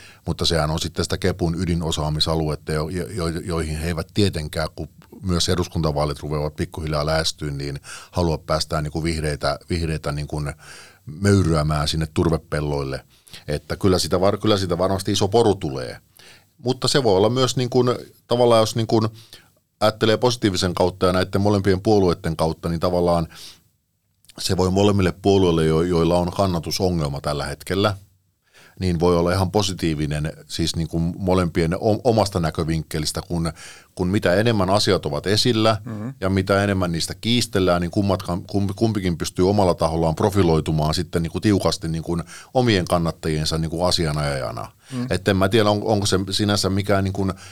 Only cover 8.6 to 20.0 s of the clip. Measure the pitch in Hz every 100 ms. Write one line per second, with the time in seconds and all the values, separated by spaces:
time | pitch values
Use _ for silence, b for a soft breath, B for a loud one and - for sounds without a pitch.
8.6 | - 80 76 82 80 80 76 71 71 73
9.6 | - 90 82 78 73 73 73 76 73 69
10.6 | B B B B - 76 101 101 87 80
11.6 | 76 76 76 78 78 - 85 80 - 76
12.6 | 73 71 67 65 - B B B B 76
13.6 | - - 98 90 80 92 95 101 107 104
14.6 | 92 85 92 95 98 98 101 117 113 95
15.6 | 87 67 62 - _ b b b b b
16.6 | 120 127 - 151 120 95 107 123 127 127
17.6 | 123 127 123 113 - _ - 120 123 113
18.6 | 110 117 113 113 110 B B B B B
19.6 | _ - 107 -